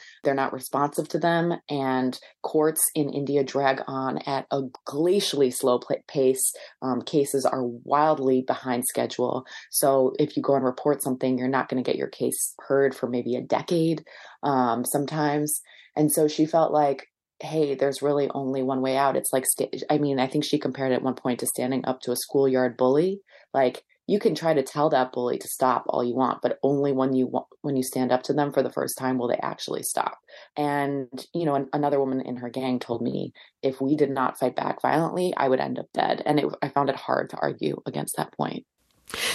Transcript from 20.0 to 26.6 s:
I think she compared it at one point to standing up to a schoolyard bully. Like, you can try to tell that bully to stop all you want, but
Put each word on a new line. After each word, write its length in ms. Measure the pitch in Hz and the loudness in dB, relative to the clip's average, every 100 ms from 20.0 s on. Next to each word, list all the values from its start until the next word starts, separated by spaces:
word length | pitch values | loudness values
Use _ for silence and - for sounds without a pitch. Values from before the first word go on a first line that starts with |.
| 147 135 | 2 0
I 80 | 135 | 0
think 160 | 151 | 0
she 160 | 147 147 | 0 0
compared 320 | 139 127 135 | -2 -2 0
it 40 | 123 | 0
at 80 | |
one 120 | 131 127 | -2 -2
point 240 | 131 120 | -2 -2
to 80 | 127 | -2
standing 380 | - 127 131 131 | -2 -2 -2 -2
up 160 | 127 | -4
to 100 | - | -4
a 60 | 123 | -4
schoolyard 580 | - 143 135 127 127 117 | 0 2 4 4 2 2
bully. 460 | 127 143 180 196 _ - _ | 2 4 2 -2 _ -20 _
Like, 320 | 139 127 - - _ - | 2 2 0 -12 _ 0
you 120 | 208 | 2
can 160 | 220 151 | 2 2
try 180 | 165 | 2
to 80 | 151 | 2
tell 280 | 131 151 156 | 0 0 2
that 240 | 139 127 | 4 2
bully 240 | 127 123 127 | -2 -2 -2
to 100 | - | -6
stop 380 | - 127 120 - | 0 2 2 0
all 160 | - | -2
you 120 | 120 131 | 0 0
want, 260 | 127 - | 0 0
but 180 | 123 - | -2 0